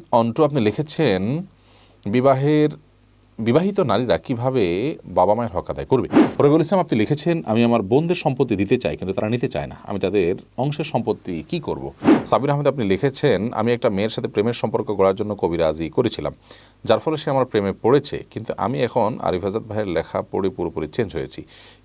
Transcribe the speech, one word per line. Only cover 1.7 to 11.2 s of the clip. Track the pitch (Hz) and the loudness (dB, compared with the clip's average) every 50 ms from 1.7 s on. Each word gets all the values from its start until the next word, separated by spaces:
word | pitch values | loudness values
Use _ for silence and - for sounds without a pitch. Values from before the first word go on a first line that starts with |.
| - - - - _ _ - | -20 -20 -20 -20 _ _ -6
বিবাহের, | 101 104 127 127 139 131 131 139 147 151 151 151 151 151 - _ _ _ _ _ _ _ _ _ _ _ - | -2 0 4 4 4 4 4 4 2 4 4 4 2 0 -4 _ _ _ _ _ _ _ _ _ _ _ -4
বিবাহিত | 113 135 127 160 185 202 202 196 | 0 2 2 4 2 2 0 0
নারীরা | 175 120 98 110 123 110 85 82 | 0 2 2 0 2 2 0 0
কিভাবে | - - 127 113 120 131 131 127 98 85 85 95 120 156 - - - | 0 -4 -4 -2 -2 0 0 2 2 2 0 0 -2 -4 -6 -8 -10
বাবা | 95 92 92 90 95 107 | -4 2 4 4 4 4
মায়ের | 117 120 113 | 2 0 -4
হক | 90 85 78 - | -4 -6 -6 -6
আদায় | - 71 71 | -8 -8 -4
করবে? | - 135 123 92 - - - - - - - | 0 0 0 0 2 4 4 4 4 2 4
রবিউল | 135 147 147 165 | 4 4 4 4
ইসলাম, | 160 - 208 185 | 2 2 0 0
আপনি | 160 - 143 110 | 0 2 2 0
লিখেছেন, | 104 - 147 - - 170 170 165 - | 2 2 0 -2 0 -2 -2 -2 -2
আমি | 113 110 117 117 | 0 2 2 4
আমার | 120 120 113 | 4 4 2
বোনদের | 98 95 117 147 165 170 180 | 2 2 2 2 2 2 -2
সম্পত্তি | - - 151 131 131 139 - 107 | 0 0 -2 0 0 0 0 0
দিতে | 92 101 - 131 120 | 0 2 2 0 0
চাই, | - 78 73 - | 0 -2 -4 -4
কিন্তু | 95 92 95 | -6 -6 -4
তারা | - 110 107 | -2 -2 -2
নিতে | 120 123 - - | -2 -2 -2 -4
চায় | - 76 71 67 | -4 -4 -6 -8
না, | - - - | -10 -14 -10
আমি | - 101 95 | -8 -6 -2
তাদের | 101 92 98 104 87 85 98 - - - - - | -2 0 2 2 2 2 0 -2 -6 -12 -6 -4
অংশের | 127 147 147 - 156 | -4 -4 -2 -4 -6
সম্পত্তি | - - 123 - 117 - - | -4 -2 -2 -2 -2 -4 -4